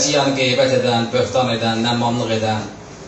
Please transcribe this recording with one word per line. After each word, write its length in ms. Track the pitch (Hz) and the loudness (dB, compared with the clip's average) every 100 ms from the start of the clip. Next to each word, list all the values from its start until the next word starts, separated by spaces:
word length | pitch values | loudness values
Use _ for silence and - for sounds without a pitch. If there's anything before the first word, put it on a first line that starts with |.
ki, 80 | - | 4
yəni 200 | 143 135 135 | 2 2 2
qeybət 360 | 131 127 127 127 | 2 2 2 2
edən, 320 | 120 117 113 | 2 0 0
böhtan 380 | 123 - 135 123 | 0 0 0 0
edən, 340 | 113 113 113 117 | 0 0 0 0
nəmmamlıq 460 | 120 117 120 113 110 | 0 0 0 0 -2
edən. 240 | 110 110 101 - - - | 0 -2 -4 -10 -16 -18